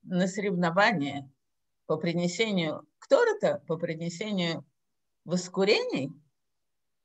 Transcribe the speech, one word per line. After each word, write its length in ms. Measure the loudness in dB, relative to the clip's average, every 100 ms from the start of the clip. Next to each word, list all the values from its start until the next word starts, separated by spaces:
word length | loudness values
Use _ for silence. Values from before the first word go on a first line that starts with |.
на 240 | -4 0 0
соревнования 1040 | 0 -2 0 0 4 4 2 -2 -6 -10 _ _ _ _ _ -4
по 100 | -2
принесению 880 | -2 0 -2 0 0 0 -2 -4 -12 _
ктората, 640 | 2 4 4 2 0 -2 -4
по 100 | -4
принесению 880 | -4 -4 -6 -6 -4 -2 -2 -2 -8 _ _ _ _ _
воскурений, 880 | -4 -4 -2 0 2 2 2 -4 -4 -10 _ _ _ _ _ _ _ _